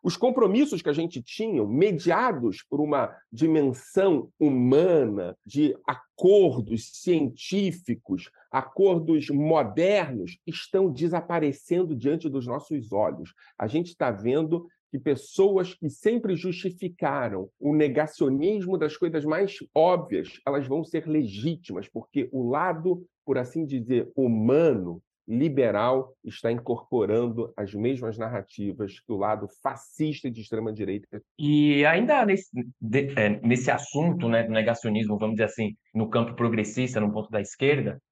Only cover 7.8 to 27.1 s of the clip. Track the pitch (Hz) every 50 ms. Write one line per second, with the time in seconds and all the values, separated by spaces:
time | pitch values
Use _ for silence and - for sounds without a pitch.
7.8 | _ - 117 117 _ - 95 - - - _ _ _ _ - 131 135 - - -
8.8 | 196 196 180 170 160 160 165 151 147 - 143 139 147 156 160 156 131 107 98 -
9.8 | 170 190 208 202 170 143 127 110 90 - - _ _ - 160 - - - - 190
10.8 | 190 185 135 127 156 170 175 170 165 - 175 170 156 143 135 - - - 170 175
11.8 | 185 160 156 120 110 139 156 160 165 156 135 135 120 123 120 147 - - 160 143
12.8 | 117 104 98 101 107 78 71 - 82 - _ _ - - _ _ - 110 117 160
13.8 | 175 175 - _ 156 127 107 98 104 117 131 156 160 156 170 170 170 - _ _
14.8 | _ _ - 139 127 151 139 127 - - - - 190 202 196 190 180 180 - _
15.8 | 170 147 123 - - 208 233 240 - 202 185 156 170 185 170 175 - 185 180 -
16.8 | - 175 175 _ - 143 135 139 127 107 101 92 95 - _ _ 135 147 151 151
17.8 | 151 143 123 147 151 156 - - 165 135 131 135 151 190 214 208 185 180 190 185
18.8 | 151 147 151 - 180 165 165 156 143 151 156 165 202 196 - - - - _ 147
19.8 | 156 180 180 170 - - 104 85 80 - - - _ 139 139 143 135 123 135 160
20.8 | 156 156 - 160 151 156 151 156 139 107 95 101 113 160 165 - _ - 98 90
21.8 | 101 - _ 113 - _ _ 143 120 - - 131 123 117 131 147 175 185 170 160
22.8 | 160 185 175 175 - _ _ _ _ - 135 127 123 123 - 165 160 139 139 127
23.8 | 113 117 127 120 - - - - 135 120 117 110 110 117 135 151 170 160 131 104
24.8 | 90 87 85 92 _ _ _ _ _ - 113 120 147 165 135 139 131 113 101 101
25.8 | 110 123 131 131 131 - - _ _ 123 113 - - 117 117 120 120 - 120 117
26.8 | - _ - 120 104 98